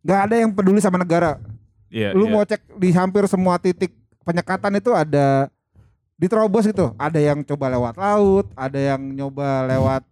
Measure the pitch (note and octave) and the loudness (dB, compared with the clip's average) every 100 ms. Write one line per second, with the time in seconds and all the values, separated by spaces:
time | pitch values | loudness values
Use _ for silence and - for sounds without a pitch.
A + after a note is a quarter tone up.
0 | D3+ G3 G3+ A#3 A3 G3 F#3+ G3+ G#3 F#3 | 0 0 2 2 0 2 4 4 2 0
1 | F3+ E3+ E3+ C#3 - - _ _ _ A2+ | 0 2 0 -2 -12 -18 _ _ _ -4
2 | G2+ F#3+ A3 A3 G#3 G#3+ _ G#3 F#3 F3+ | 0 2 2 2 0 -4 _ -2 2 2
3 | F#3+ G3 G3 F#3+ F#3 F3 F#3 F3 F#3 _ | 2 0 0 0 0 0 -2 -2 -6 _
4 | _ _ - E3+ - F#3 G3+ G3+ A3 G3+ | _ _ -4 -4 -4 -4 -2 -2 0 0
5 | D3+ C#3+ C#3 C3+ C#3 _ _ _ _ _ | 2 2 2 2 -2 _ _ _ _ _
6 | _ _ F#3 A3 A3 G#3+ G#3+ G3 D3 G#2+ | _ _ 0 2 2 2 0 0 -4 -2
7 | C#3+ D#3+ D3 C#3+ C#3 C#3+ C3+ B2+ A#2+ A2+ | -4 0 0 0 -4 -4 -2 -2 -4 -4
8 | G3 G#3 G3+ G3 G3 - C3 C#3 C#3 C3+ | -2 2 4 2 0 -8 -6 -2 -2 -2
9 | C3+ C3+ C#3 C#3 C#3 C3+ C3 C3 C3 C3+ | -6 -8 -8 -6 -4 -2 -2 0 0 -2
10 | _ | _